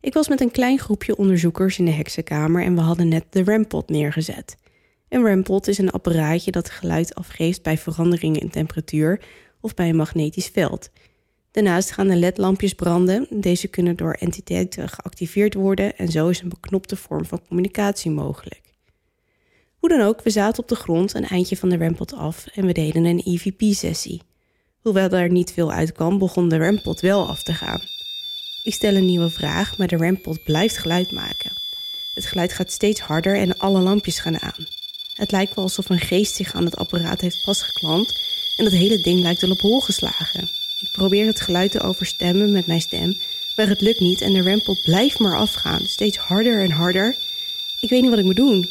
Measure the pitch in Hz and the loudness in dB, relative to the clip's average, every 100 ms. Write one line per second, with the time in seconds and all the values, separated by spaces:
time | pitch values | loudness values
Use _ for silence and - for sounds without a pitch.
0 | 277 311 302 277 247 - 247 269 - 208 | 0 0 2 2 2 2 2 2 0 -4
1 | - 208 196 180 170 165 190 190 175 151 | -2 2 4 4 2 2 0 2 0 2
2 | 151 - 160 151 156 175 180 175 160 170 | -2 -6 -4 -2 2 2 2 2 2 2
3 | 170 160 - 190 185 220 214 156 - 151 | 2 2 0 0 2 2 2 -4 -2 -2
4 | 147 156 160 - - - _ _ _ _ | -2 -2 -6 -8 -16 -20 _ _ _ _
5 | _ 254 226 190 185 190 202 202 190 185 | _ 2 4 4 2 0 0 0 0 0
6 | - 165 151 170 - 180 - - 175 165 | 0 2 2 0 0 -4 -6 -8 -2 -2
7 | 170 - 180 - 165 185 160 160 - 160 | -2 -6 -16 -2 -2 -2 -2 -2 -4 0
8 | 170 170 160 151 - 156 156 - 156 151 | 2 2 0 -2 -2 -4 -4 -6 -4 0
9 | 156 208 - - _ _ 226 - 170 160 | 2 0 -6 -20 _ _ -10 -2 2 2
10 | 156 160 151 175 - - 165 - - _ | 0 -2 -2 -4 -4 0 0 -2 -12 _
11 | _ _ _ _ _ - 202 175 190 - | _ _ _ _ _ 0 4 2 0 0
12 | 196 175 175 185 190 190 196 - 175 170 | 2 4 2 2 0 2 0 0 0 2
13 | 185 202 269 214 180 175 196 - 175 170 | 4 2 -2 -2 0 0 -2 -2 0 0
14 | 165 - 175 185 - 175 185 - - - | -4 -4 -6 -6 -6 -4 -4 -6 -10 -10
15 | - - 170 - 208 202 196 196 202 - | -16 -10 -4 0 0 2 0 2 0 -2
16 | 180 160 165 175 180 - - 196 - 190 | -2 2 2 0 -4 -12 -4 -4 -4 -12
17 | - 156 165 170 _ 175 185 - 202 - | -6 -6 -6 -8 _ -2 -2 0 -2 -2
18 | 160 76 71 73 - - _ _ _ _ | -4 -2 -4 -8 -12 -20 _ _ _ _
19 | _ _ _ _ _ _ _ _ 339 320 | _ _ _ _ _ _ _ _ 4 6
20 | 208 220 226 208 202 226 240 240 - 165 | 4 4 2 2 2 0 -2 -4 0 0
21 | 196 - - 180 180 190 180 175 165 170 | 2 -2 -2 0 0 0 0 2 0 -2
22 | 175 269 151 165 - - 190 170 156 165 | -6 -6 -8 -8 -12 -2 0 2 0 2
23 | 170 175 - 175 196 190 214 202 - 160 | 2 2 0 -2 -2 0 2 2 -2 -4
24 | - 170 _ _ _ _ _ _ 226 196 | -6 -10 _ _ _ _ _ _ 2 4
25 | 190 185 175 180 175 - 160 - 160 - | 4 4 4 4 2 0 0 0 -2 0
26 | 165 196 185 - 175 160 165 214 - 165 | 0 2 2 2 2 4 4 2 0 0
27 | 180 196 - 156 - 165 - - - - | 2 2 0 -6 -6 -4 -4 -6 -8 -14
28 | - - - - - - - - 214 196 | -12 -10 -10 -10 -12 -10 -8 -2 2 4
29 | 185 175 170 165 147 160 208 - 180 170 | 4 2 0 -2 -4 -4 -4 -2 -2 0
30 | 165 185 - 160 - 151 214 - 160 175 | 0 -2 -4 -8 -2 0 0 -2 -2 -2
31 | 180 - - - - - - - - - | -2 -6 -8 -8 -8 -8 -10 -10 -10 -10
32 | - - - 180 175 - 185 - 208 208 | -10 -8 -6 -2 -4 -4 -6 0 0 0
33 | - 156 180 202 190 - 190 196 185 208 | -2 -2 0 2 0 0 2 4 4 2
34 | - - 165 160 - - - - - - | 0 -6 -4 -4 -6 -10 -14 -14 -16 -14
35 | - - 202 196 196 202 185 - 190 180 | -14 -8 -2 0 0 -2 -4 -4 0 0
36 | - 180 208 - 190 - 170 - - 175 | 2 0 0 -2 -8 -2 -4 -2 -4 -4
37 | 165 180 180 - - 196 - - 160 165 | -2 -2 -2 -4 -2 -2 -2 -4 -2 0
38 | 226 - - - - - 220 185 190 214 | 0 -4 -4 -4 -4 0 2 4 4 2
39 | 175 180 175 175 185 185 202 254 - 190 | 2 2 2 0 0 2 4 2 2 -2
40 | - - 156 - - - - - - 196 | -2 -4 -4 -4 -6 -6 -6 -6 -6 -2
41 | 190 202 220 220 - 175 196 - - 190 | 2 4 2 0 -2 0 0 0 -2 -4
42 | 180 - 175 185 208 202 170 165 - 165 | -4 -2 2 4 4 2 2 -2 -2 -4
43 | 170 190 - - - - 208 202 208 226 | -4 -4 -6 -8 -6 0 0 2 2 4
44 | 175 190 - 190 180 208 214 190 165 180 | 2 2 2 2 4 2 0 -2 2 4
45 | 269 - 208 165 214 - - - - - | 2 2 0 2 0 -2 -2 -2 -4 -2
46 | 208 196 - 190 233 220 190 156 175 185 | -2 -2 0 2 2 2 2 2 2 2
47 | 214 294 - - - - - - 220 254 | 0 -2 -6 -8 -8 -8 -8 -6 2 4
48 | 254 226 185 185 269 196 180 | 6 4 4 4 4 4 0